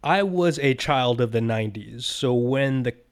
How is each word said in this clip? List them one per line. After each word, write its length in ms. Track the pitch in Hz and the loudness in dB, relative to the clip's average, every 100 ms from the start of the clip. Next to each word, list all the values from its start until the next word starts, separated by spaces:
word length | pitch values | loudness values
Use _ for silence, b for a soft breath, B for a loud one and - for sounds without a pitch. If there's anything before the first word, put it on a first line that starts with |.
I 220 | 147 185 | 2 2
was 340 | 202 180 175 147 | 2 2 2 2
a 160 | 139 127 | 0 0
child 440 | - 139 123 120 | 0 2 2 2
of 140 | 120 | 0
the 80 | 113 | 0
nineties. 640 | 113 113 107 104 107 117 117 | 0 -2 -2 -6 -14 -10 -8
So 280 | - 135 | -4 0
when 500 | 123 123 135 139 135 | 2 0 0 0 0
the, 100 | 123 120 _ | -2 -6 _